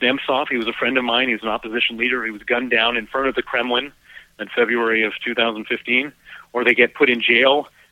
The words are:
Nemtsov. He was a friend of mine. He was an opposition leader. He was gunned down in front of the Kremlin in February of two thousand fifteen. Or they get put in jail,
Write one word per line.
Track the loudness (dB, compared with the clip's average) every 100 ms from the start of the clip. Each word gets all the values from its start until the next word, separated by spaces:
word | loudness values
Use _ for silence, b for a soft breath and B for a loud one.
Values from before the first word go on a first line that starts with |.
Nemtsov. | 0 0 0 -2 0
He | -2
was | -4
a |
friend | -4 -2 0
of |
mine. | 0 0 0
He |
was | -2
an | -4
opposition | -4 -4 -4 -2 -2
leader. | -2 -2
He | -4
was | -6
gunned | -2 -2 0
down | 0 0 -2
in |
front | -4 -2 -2
of |
the | -2
Kremlin | -2 -2 0 -2 -4 -12 B B B -14
in | -4
February | 0 2 2 2 2
of | 0 -4
two | -4
thousand | -2 -2 -2
fifteen. | -6 -6 -2 -2 -2 -10 B B B
Or | 0
they | 4
get | 4 4
put | 4 2
in | 4
jail, | 4 4 6 4 0 b b